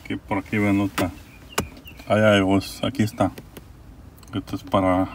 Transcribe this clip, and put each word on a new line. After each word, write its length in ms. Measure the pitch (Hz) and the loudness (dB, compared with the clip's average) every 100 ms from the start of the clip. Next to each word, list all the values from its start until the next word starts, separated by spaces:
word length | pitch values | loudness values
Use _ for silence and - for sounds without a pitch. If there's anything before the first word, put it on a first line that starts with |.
Aquí, 120 | - 101 | -10 -10
por 220 | - 101 | -6 -6
aquí 200 | - 107 | -4 -2
ven 240 | 104 98 | 2 2
otra. 280 | 101 - 90 - - - - - - - - - - | 0 -2 -4 -6 -16 -20 -10 -8 -8 -12 -20 -16 0
Ahí, 140 | 104 | 4
ahí, 220 | 107 104 | 6 6
pues, 420 | 95 98 - - | 4 2 0 -6
aquí 180 | - - | -4 -2
está. 300 | 107 - 95 - - - - - - - - - - | -2 0 -2 -2 -14 -20 -20 -20 -20 -20 -20 -20 -10
Esto 240 | 101 - 98 | -10 -8 -10
es 80 | |
para 440 | - 104 95 92 92 | -2 0 2 2 0